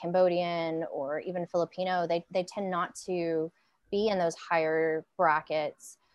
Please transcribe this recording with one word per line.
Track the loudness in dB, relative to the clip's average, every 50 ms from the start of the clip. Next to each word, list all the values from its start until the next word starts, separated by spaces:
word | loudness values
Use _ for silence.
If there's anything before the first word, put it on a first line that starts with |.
Cambodian | -6 0 4 4 6 6 4 2 0 0 -2 -2 -2 -2 -2 -2 -4 -4
or | -6 -6 -4 -4 -4 -6
even | -6 -6 -6 -6 -6
Filipino, | -2 0 0 0 0 -2 -4 -2 0 0 0 0
they, | 0 0 -2 -2 _
they | -4 -4 -4
tend | -2 -6 -6 -4 -2
not | -2 -2 -2 -4 -6 -12 -6
to | -4 -2 0 0 0 0 0 0 -2 _ _ _ _ _ _ _ -4
be | -2 0 2 2
in | 2 2
those | 2 0 0
higher | -4 -4 0 0 2 2 2 2 2 2 2 0 -2 -4 _ _
brackets. | 2 4 4 4 4 0 -2 -2 -2 -2 -2 -6 _ -20 -20 -20 _ _ _ _